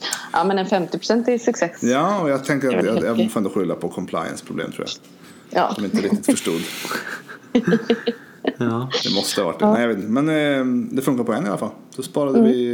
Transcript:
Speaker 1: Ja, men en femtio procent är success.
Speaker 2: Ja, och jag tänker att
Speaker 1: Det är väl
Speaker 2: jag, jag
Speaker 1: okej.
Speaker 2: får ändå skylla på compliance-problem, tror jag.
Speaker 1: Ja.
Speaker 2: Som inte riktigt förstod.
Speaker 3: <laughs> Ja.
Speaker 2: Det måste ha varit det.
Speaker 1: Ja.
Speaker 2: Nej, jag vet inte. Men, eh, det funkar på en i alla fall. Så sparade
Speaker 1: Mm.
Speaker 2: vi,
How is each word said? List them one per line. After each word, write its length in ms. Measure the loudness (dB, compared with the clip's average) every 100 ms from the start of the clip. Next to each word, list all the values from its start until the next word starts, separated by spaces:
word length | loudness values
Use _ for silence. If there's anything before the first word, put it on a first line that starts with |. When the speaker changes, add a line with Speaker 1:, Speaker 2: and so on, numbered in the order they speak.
| -6 -6 -2
Speaker 1:
Ja, 100 | 0
men 140 | 2 2
en 60 | 2
femtio 320 | 0 0 -2
procent 300 | 2 2 2
är 100 | 2
success. 460 | 2 0 -2 0
Speaker 2:
Ja, 360 | 0 2 2 2
och 80 | 2
jag 160 | 0 0
tänker 220 | 0 2
att 60 |
Speaker 1:
Det 60 | 2
är 40 |
väl 120 | 2 2
Speaker 2:
jag, 100 | 2
jag 80 |
Speaker 1:
okej. 160 | 2 2
Speaker 2:
får 100 | 0
ändå 100 | 0
skylla 260 | 0 0 -2
på 140 | -4
compliance-problem, 840 | -6 -4 -4 -4 -8 -8 -8 -6
tror 160 | -6 -8
jag. 760 | -10 -14 -20 -20 -20 -4 0
Speaker 1:
Ja. 120 | 0 0
Speaker 2:
Som 100 | -2
inte 120 | 0
riktigt 280 | 2 2 2
förstod. 360 | 0 0 -2 -4
Speaker 3:
<laughs> 60 | -8 -8 -8 -8 -12 -14 -20 -2 0 2 0 0 -2 -2 -6 -12 -8 -6 -2
Ja. 320 | -2 -2 -2 -4
Speaker 2:
Det 100 | -2 0
måste 260 | 0 0
ha 40 | -2
varit 120 | 2
det. 60 | 2
Speaker 1:
Ja. 60 |
Speaker 2:
Nej, 80 | 4
jag 60 | 2
vet 100 | 0
inte. 120 | 0
Men, 200 | 0 2
eh, 580 | 2 2 0 0 0 0 -2
det 60 |
funkar 220 | 0 0
på 100 | 0
en 120 | 0 0
i 40 |
alla 80 | -2
fall. 120 | -4 -8 -14
Så 140 | -12
sparade 360 | -6 -2 2 6
Speaker 1:
Mm. 120 | 6
Speaker 2:
vi, 160 | 4 0